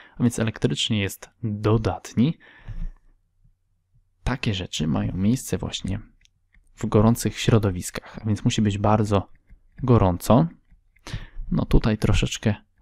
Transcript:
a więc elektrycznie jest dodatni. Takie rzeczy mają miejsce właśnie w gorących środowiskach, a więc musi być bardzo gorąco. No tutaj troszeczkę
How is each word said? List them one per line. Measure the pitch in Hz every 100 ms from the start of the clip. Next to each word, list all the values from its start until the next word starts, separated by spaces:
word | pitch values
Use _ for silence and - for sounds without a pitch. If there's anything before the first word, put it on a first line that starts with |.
| - -
a |
więc | 120 -
elektrycznie | 113 - - - - 110
jest | 98 - - _
dodatni. | 113 104 107 113 107 - - - 135 - - - - - - - _ _ _ _ _ _ _ _ _ _ _ _
Takie | - 135 -
rzeczy | 98 92 - 135
mają | 107 107
miejsce | 98 101 131 - 110
właśnie | - - - 104 - _ _ _ _ _ _
w | - 110
gorących | 110 110 117 110 -
środowiskach, | - 113 101 90 - - - -
a | 110
więc | 101
musi | 127 -
być | 104 101
bardzo | 104 107 104 101 - - _ - _ -
gorąco. | 123 117 95 87 - 117 165 - _ _ _ _ - - - - -
No | -
tutaj | - - 120 107
troszeczkę | - 98 - - 110 101 - _